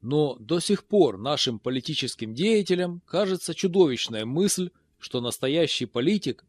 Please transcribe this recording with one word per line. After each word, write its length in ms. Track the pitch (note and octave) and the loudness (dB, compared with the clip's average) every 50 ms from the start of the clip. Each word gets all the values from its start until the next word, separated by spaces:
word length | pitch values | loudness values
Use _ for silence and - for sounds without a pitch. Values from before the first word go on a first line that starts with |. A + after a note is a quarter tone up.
Но 340 | A2 A#2 C#3+ D3+ D3+ C#3 A#2+ - | -6 -2 0 2 2 0 -2 -8
до 200 | G#2+ A2 E3 F3 | -4 -4 -2 -2
сих 240 | - - G3+ - - | 0 0 0 -2 0
пор 360 | _ G#3 G3+ E3 A#2+ F#2+ F#2 | _ 4 6 6 6 4 -2
нашим 400 | A2 C#3 D3+ - - C3 A#2 G#2 | -4 -4 -2 0 -2 -2 -2 -4
политическим 760 | - B2+ C3 C3 - - D3+ - C3 A#2 - - A#2 A2 A2+ | -4 -4 -4 -4 -4 -4 -4 -4 -4 -6 -6 -8 -10 -8 -4
деятелям 680 | C3 F#3 A3 A3+ G#3 F#3+ F#3+ F3+ F3 F3+ F3 F3 F3 - | -2 2 2 4 2 2 2 0 0 0 -4 -6 -10 -10
кажется 480 | _ - F3+ G#3+ F#3+ F#3+ F3+ - - D#3+ | _ -2 -2 0 0 -2 -4 -4 -8 -4
чудовищная 720 | - - F#3 E3+ G3 F3 C#3+ B2 - - - A2+ G#2+ A2 | -2 -2 2 6 6 6 6 4 -2 -4 -6 -6 -6 -6
мысль, 460 | A#2 C3+ E3 G3+ G3 - F#3 F#3 E3+ - _ _ _ _ | -2 0 2 2 2 2 0 -4 -6 -8 _ _ _ _
что 240 | _ - - - B2+ | _ -12 -6 -6 -4
настоящий 640 | A#2+ A#2+ - - C3+ C3+ D3 E3+ D#3+ C#3 - - B2 | -4 -4 -4 -2 -2 0 2 2 0 0 0 -4 -6
политик — 580 | G#2+ - B2 B2+ E3 G#3+ G3 - C#3+ A2 - _ | -4 -2 0 2 2 2 2 0 -4 -6 -6 _